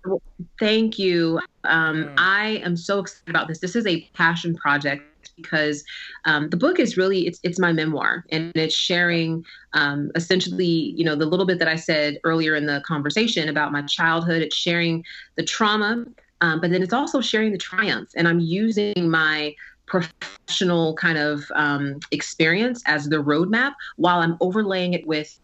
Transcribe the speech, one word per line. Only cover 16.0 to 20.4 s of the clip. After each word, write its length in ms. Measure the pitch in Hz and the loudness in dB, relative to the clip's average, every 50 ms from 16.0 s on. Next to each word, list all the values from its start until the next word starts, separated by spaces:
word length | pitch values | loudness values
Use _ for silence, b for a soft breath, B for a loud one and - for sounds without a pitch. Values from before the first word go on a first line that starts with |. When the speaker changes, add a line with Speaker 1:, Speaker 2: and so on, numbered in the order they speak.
| 233 - - _ _ _ _ _ | -6 -10 -16 _ _ _ _ _
Speaker 1:
um, 200 | 170 170 160 160 | 2 2 2 2
but 80 | 170 175 | 2 2
then 140 | 175 185 185 | 2 2 2
it's 100 | 180 226 | 0 0
also 280 | 247 285 320 - 277 | 0 0 0 -2 -2
sharing 300 | 226 - - 214 220 220 | -2 0 0 0 0 0
the 60 | 208 - | -2 -4
triumph. 520 | - - - 185 214 190 131 - - - - | -6 -6 -2 -2 0 0 0 -2 -4 -10 -2
And 120 | - 170 170 | 2 2 4
I'm 120 | 165 170 | 4 4
using 720 | 170 160 170 196 220 226 220 208 208 208 208 180 175 165 | 2 2 0 2 2 2 2 2 0 0 0 0 2 2
my 460 | 165 160 160 156 156 151 151 147 147 B B B B B _ - - 185 170 165 - | 4 4 2 2 2 0 -2 -4 -6 B B B B B _ -2 0 0 0 -2 -8
professional 800 | _ - - - - | _ -16 -16 -16 -18